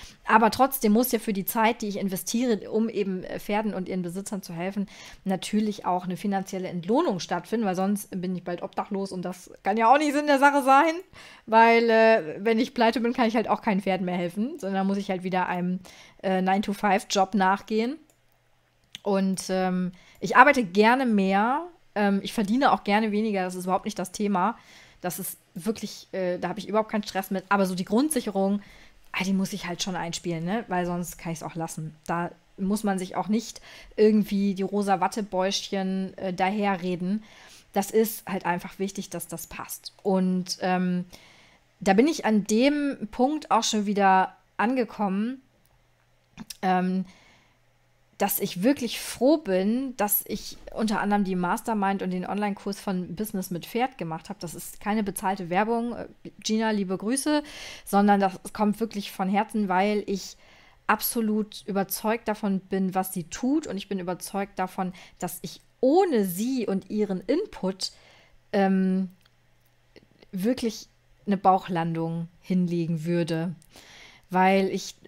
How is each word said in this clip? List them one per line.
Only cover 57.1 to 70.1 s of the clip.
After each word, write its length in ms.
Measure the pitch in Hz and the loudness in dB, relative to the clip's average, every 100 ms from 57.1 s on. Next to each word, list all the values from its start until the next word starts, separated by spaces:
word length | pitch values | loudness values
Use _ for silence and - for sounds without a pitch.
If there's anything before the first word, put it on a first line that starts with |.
| 269 302 302 294 - - - | -2 0 0 -2 -14 -16 -16
sondern 360 | - 202 208 202 | 0 4 6 6
das 180 | 190 190 - | 4 -2 -14
kommt 260 | - 208 208 | -2 0 0
wirklich 320 | 226 208 196 | -4 -6 -10
von 180 | - 190 | -6 -2
Herzen, 400 | 196 214 220 202 | 0 0 -2 0
weil 360 | 180 202 208 202 | 2 2 0 -2
ich 300 | 196 - - - - - _ - | -6 -6 -18 -20 -20 -20 _ -2
absolut 800 | 214 - 240 220 214 214 - - | 0 0 -2 0 0 -4 -8 -6
überzeugt 640 | 190 190 - 220 233 - | -4 -2 -4 -2 -2 -2
davon 320 | 208 208 190 | -4 0 -2
bin, 340 | - 196 190 | -2 -2 0
was 180 | 185 190 | -2 -4
sie 120 | - | -6
tut. 420 | 160 - 247 302 - | -10 -4 0 0 -2
Und 100 | 190 | -8
ich 120 | - | -6
bin 100 | 196 | -6
überzeugt 600 | 180 175 - 202 202 - | -4 -6 -6 -6 -6 -4
davon, 340 | 185 - 185 180 - - | -6 -4 -6 -6 -18 -10
dass 200 | 180 - | -8 -8
ich 180 | 170 - _ _ | -12 -14 _ _
ohne 440 | 254 330 392 247 | 4 4 4 2
sie 420 | 196 175 233 269 220 | 0 -2 -4 -2 -2
und 240 | 196 - | -4 -4
ihren 300 | 208 202 185 | -2 -2 -2
Input, 720 | - 294 427 - 185 190 - - - - _ _ _ | 0 -2 -2 -6 -6 -4 -8 -10 -20 -20 _ _ _
ähm, 580 | 208 196 190 190 185 185 - _ _ _ _ _ _ _ - _ | 0 2 2 2 0 -2 -8 _ _ _ _ _ _ _ -20 _